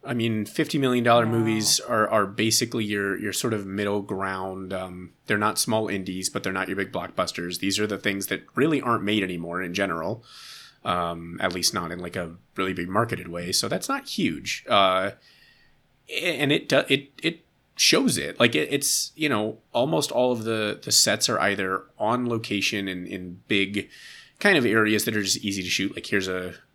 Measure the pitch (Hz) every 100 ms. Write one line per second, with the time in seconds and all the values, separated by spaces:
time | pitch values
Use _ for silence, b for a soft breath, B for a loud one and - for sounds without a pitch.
0 | - 123 113 110 104 - 151 156 135 123
1 | 120 120 113 113 113 110 107 - - 113
2 | 104 107 98 98 110 110 117 117 107 101
3 | 101 95 104 92 127 110 98 98 101 101
4 | 101 95 95 95 95 95 92 95 92 90
5 | 90 _ - 104 107 - - 110 107 98
6 | 92 92 92 - 92 95 92 95 95 90
7 | 85 - 90 - 87 90 98 98 107 98
8 | - 98 98 98 - - 143 151 120 117
9 | 98 107 95 87 85 87 92 92 98 82
10 | 82 113 B B B B B B - 87
11 | 85 85 85 85 95 90 87 104 85 87
12 | 90 92 85 85 _ - 95 87 90 95
13 | 117 101 87 85 87 92 104 185 - 277
14 | 277 - 147 76 - - - 107 98 92
15 | 98 - b b b b b b _ _
16 | _ - 180 151 143 147 - 135 - 139
17 | 143 - 165 165 _ _ _ - - 160
18 | 269 110 71 95 120 143 151 139 139 -
19 | - - 151 117 107 110 _ 120 131 165
20 | 143 120 123 120 110 110 107 - - -
21 | - 110 - 104 92 98 95 95 - _
22 | 107 123 123 117 113 104 - 107 98 92
23 | 90 95 90 87 _ 101 98 101 - B
24 | B B B B 202 180 120 110 107 107
25 | 104 107 98 - 107 98 90 - 98 -
26 | - 104 95 92 90 87 _